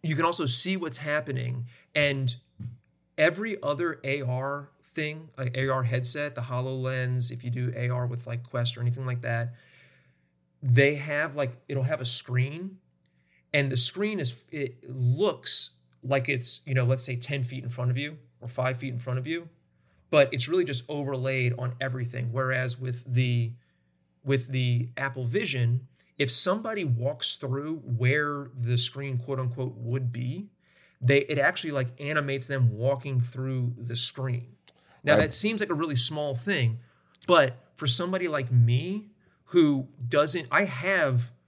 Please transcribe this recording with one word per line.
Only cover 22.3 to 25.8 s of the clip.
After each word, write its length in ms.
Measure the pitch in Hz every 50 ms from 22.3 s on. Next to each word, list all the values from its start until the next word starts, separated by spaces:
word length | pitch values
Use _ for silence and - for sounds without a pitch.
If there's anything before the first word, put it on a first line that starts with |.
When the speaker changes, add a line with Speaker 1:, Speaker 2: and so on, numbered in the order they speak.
Speaker 1:
Whereas 460 | 113 131 131 131 131 127 127 123 120 127
with 260 | 127 127 123 120 - 131
the, 400 | 123 123 127 123 120 120 117 113 120 - _ _ _ _ _ _ _ _ _ _ _ _ _
with 240 | 135 139 135 127 -
the 400 | 135 127 127 123 120 120 120 120 -
Apple 280 | - 139 139 127 131 123
Vision, 640 | 117 123 202 226 160 139 127 120 117 120 123